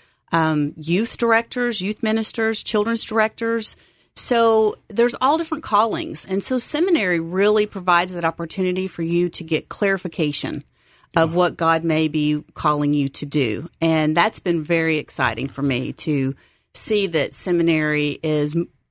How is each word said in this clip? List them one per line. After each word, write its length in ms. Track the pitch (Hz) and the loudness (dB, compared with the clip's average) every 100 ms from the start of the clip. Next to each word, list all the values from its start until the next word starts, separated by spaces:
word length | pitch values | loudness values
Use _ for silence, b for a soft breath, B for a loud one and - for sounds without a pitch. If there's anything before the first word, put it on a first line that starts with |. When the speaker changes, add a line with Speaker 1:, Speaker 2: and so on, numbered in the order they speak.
| b b b | b b b
Speaker 1:
um, 420 | 165 160 151 147 - | 0 2 2 -2 -4
youth 400 | 151 180 226 - | -2 0 0 0
directors, 640 | 233 226 233 247 240 208 | 2 2 0 -2 -2 -2
youth 220 | 190 208 | -4 -2
ministers, 600 | 220 220 220 - 220 220 | -2 0 -2 -2 -2 -2
children's 400 | - 208 214 226 | -2 0 0 -2
directors. 720 | - 220 220 - 226 226 220 - b b b | 0 0 0 -2 -4 -2 -4 -8 b b b
So 600 | - - 233 226 220 214 - _ | -4 2 4 4 4 2 -2 _
there's 280 | 202 240 - | 0 0 2
all 160 | 269 311 | 0 0
different 280 | 320 302 | -2 -6
callings. 600 | - 214 226 151 85 - | 0 2 2 -2 -4 -6
And 180 | - 196 | -4 -2
so 160 | - 254 | 0 0
seminary 600 | - 294 370 294 190 170 | 0 0 2 2 2 0
really 480 | 165 185 208 214 208 | -2 2 4 4 0
provides 480 | 190 180 175 185 | -2 2 2 2
that 100 | 175 | -2
opportunity 640 | 165 - 170 190 185 180 190 | -2 -2 -8 -2 0 0 -4
for 160 | - | -4
you 260 | 165 170 175 | 0 0 0
to 120 | - | -4
get 260 | 160 160 - | -2 -4 -4
clarification 960 | - 196 190 175 - 151 - 101 139 - b b b b 165 | -2 0 0 -4 -2 -2 -2 -4 -8 -12 b b b b 0
of 140 | 165 | 2
Speaker 2:
Yeah. 60 | 170 | 2
Speaker 1:
what 200 | 175 - | 0 2
God 260 | 165 165 | 0 2
may 220 | 165 156 156 | 2 0 0
be 380 | 151 151 151 - | 0 0 -2 -6
calling 400 | - 151 147 147 | -4 0 2 2
you 140 | 147 135 | 0 0
to 180 | - 143 | -4 -4
do. 420 | 151 117 104 165 - | -2 0 -2 -8 -2
And 360 | 165 160 156 160 | 0 2 2 2
that's 220 | 214 - | 2 0
been 220 | 180 170 | -2 -2
very 360 | 151 165 165 151 | 0 0 2 -2
exciting 500 | - - 123 113 135 | -4 -2 -2 -2 -8
for 140 | - | -4
me 300 | 139 127 120 | -2 -2 -4
to 400 | - 156 143 135 135 b b b | -6 -2 0 0 -4 b b b
see 320 | - - 208 190 | -2 0 0 2
that 260 | 160 - | 0 0
seminary 840 | - 190 175 165 156 151 151 147 - | -2 0 2 2 2 0 0 -2 -2
is 320 | 156 151 147 | -2 0 0
m-, 140 | 165 - _ _ | -2 -4 _ _